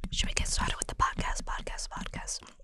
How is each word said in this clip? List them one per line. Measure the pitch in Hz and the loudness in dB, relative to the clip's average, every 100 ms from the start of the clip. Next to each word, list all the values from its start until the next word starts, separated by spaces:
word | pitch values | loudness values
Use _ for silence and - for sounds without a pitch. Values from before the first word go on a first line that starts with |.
| - | -2
Should | - 185 | 2 2
we | |
get | - - | 2 2
started | - - - | 4 2 2
with | - | -2
the | |
podcast, | - - - - - | 2 2 4 0 0
podcast, | - - - - - | 0 -4 -4 -6 -6
podcast? | - - - - - - - | -6 -6 -6 -6 -8 -8 -20